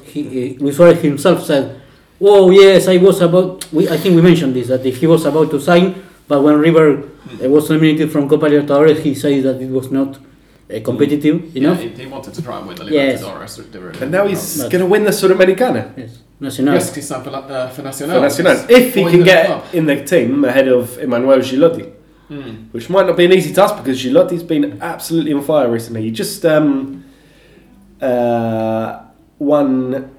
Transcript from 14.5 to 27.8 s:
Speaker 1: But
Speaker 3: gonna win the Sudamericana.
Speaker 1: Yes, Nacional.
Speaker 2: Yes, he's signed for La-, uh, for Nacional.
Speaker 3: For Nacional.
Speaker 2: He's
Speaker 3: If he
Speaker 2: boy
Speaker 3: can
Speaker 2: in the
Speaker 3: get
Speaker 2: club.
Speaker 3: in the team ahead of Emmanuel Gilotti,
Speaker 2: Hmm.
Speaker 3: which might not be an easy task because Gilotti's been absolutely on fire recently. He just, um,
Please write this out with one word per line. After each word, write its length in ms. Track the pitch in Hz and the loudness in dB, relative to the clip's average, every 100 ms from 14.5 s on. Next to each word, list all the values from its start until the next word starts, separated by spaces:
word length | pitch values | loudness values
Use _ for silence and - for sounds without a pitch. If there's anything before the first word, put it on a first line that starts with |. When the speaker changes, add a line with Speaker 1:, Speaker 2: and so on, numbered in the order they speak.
| - | -8
Speaker 1:
But 80 | 120 | -4
Speaker 3:
gonna 140 | 180 180 | -2 0
win 180 | 208 | 0
the 60 | 208 | 0
Sudamericana. 800 | - 190 185 185 190 247 123 107 - | 0 0 2 2 2 -2 -2 -8 -14
Speaker 1:
Yes, 200 | 113 - _ _ | -18 -20 _ _
Nacional. 340 | 139 127 135 | -12 -4 0
Speaker 2:
Yes, 200 | - - | 0 -2
he's 120 | 147 - | -8 -12
signed 180 | 127 | -12
for 60 | 143 | -12
La-, 100 | 135 | -14
uh, 280 | 139 131 127 | -12 -10 -10
for 140 | - | -10
Nacional. 340 | 135 - 143 175 | -14 -10 -2 0
Speaker 3:
For 60 | |
Nacional. 340 | 143 131 170 127 | 2 2 2 2
Speaker 2:
He's 140 | - 247 | 4 4
Speaker 3:
If 160 | - | 6
he 80 | 196 | 2
Speaker 2:
boy 60 | 170 | 2
Speaker 3:
can 100 | 175 | 4
Speaker 2:
in 60 | 175 | 6
the 60 | |
Speaker 3:
get 140 | 175 156 | 4 2
Speaker 2:
club. 180 | - - | -2 -6
Speaker 3:
in 100 | 175 160 | -4 -2
the 100 | 139 | -2
team 400 | - 175 117 139 135 | 0 0 0 0 0
ahead 220 | 131 131 | 2 2
of 300 | 123 117 - | 2 0 -8
Emmanuel 420 | 135 120 131 135 | -6 -2 2 2
Gilotti, 440 | 117 131 165 107 - - _ _ _ | 2 0 0 0 -8 -20 _ _ _
Speaker 2:
Hmm. 400 | 147 123 110 - | -16 -16 -18 -16
Speaker 3:
which 180 | 117 117 | -14 -2
might 180 | 185 180 | 0 2
not 100 | 175 | 2
be 80 | 175 | 4
an 60 | |
easy 200 | 185 151 | 4 2
task 240 | - 202 208 | 2 2 0
because 260 | 135 123 | -6 -6
Gilotti's 400 | 123 143 180 175 | 0 2 2 -2
been 360 | 170 156 147 110 | -4 -4 -4 -6
absolutely 540 | 170 160 - 165 151 | -12 -10 -6 -4 -2
on 80 | 143 | -4
fire 260 | 139 151 127 | -2 0 0
recently. 320 | 117 113 117 | -2 -6 -8
He 80 | 110 | -8
just, 360 | 113 196 - 165 | -6 -8 -4 0
um, 580 | 151 151 135 135 - - _ _ _ _ _ _ _ | 2 2 -2 -6 -14 -20 _ _ _ _ _ _ _